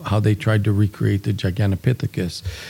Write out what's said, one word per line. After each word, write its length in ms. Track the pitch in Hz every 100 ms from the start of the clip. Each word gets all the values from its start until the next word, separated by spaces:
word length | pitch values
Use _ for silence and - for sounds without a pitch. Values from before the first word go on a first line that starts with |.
| -
how 140 | 104
they 140 | 107
tried 300 | 101 110 110
to 80 | 107
recreate 500 | 101 104 - 107 101
the 100 | 107
Gigantopithecus, 1080 | 98 95 95 101 92 - 117 107 - 87 - - - -